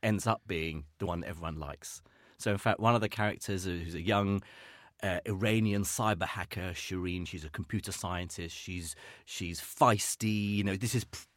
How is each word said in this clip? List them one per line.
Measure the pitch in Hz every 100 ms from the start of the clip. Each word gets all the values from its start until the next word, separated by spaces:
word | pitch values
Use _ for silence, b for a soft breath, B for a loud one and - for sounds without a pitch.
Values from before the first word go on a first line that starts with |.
ends | 110 104 113
up | 110 -
being | 87 80 78 73 _
the | 90
one | 87
that | 85
everyone | 87 82 78
likes. | 71 73 - - b b b b
So, | 107
in | 101
fact, | 113 104
one | 110 120
of |
the | 104
characters, | - 104 - - 98 92
who's | 87 85 82
a |
young, | 85 101 101 98 B B B B B _
uh, | 101 87 98
Iranian | 95 107 110 110 101
cyber | 95 - 110 92 90
hacker, | - 87 - 92
Shireen, | 87 - 92 90 90 87
she's | 87 78
a |
computer | - - 110 -
scientist, | - 90 90 90 - 85 -
she's, | - 90 82 - B B -
she's | - 90 85
feisty, | - - 131 107 - - 110 107 101 101
you |
know, | 98 98
this | 117 123
is | -
p-, | - -